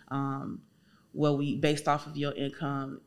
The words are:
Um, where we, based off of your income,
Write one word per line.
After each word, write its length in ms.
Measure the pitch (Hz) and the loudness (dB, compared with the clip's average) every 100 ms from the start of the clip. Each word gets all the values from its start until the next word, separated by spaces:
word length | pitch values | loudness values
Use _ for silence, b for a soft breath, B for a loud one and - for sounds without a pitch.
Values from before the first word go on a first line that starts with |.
| - | -6
Um, 560 | 135 139 135 139 - - b b b b | -2 -2 -4 -6 -8 -12 b b b b
where 220 | - 147 | 2 4
we, 240 | 139 143 139 | 4 2 2
based 300 | 147 147 151 | 2 2 2
off 200 | 147 - | 0 0
of 100 | 151 | -4
your 160 | 143 | -2
income, 680 | - 139 - 143 139 135 135 | -2 -4 -2 -4 -2 -4 -10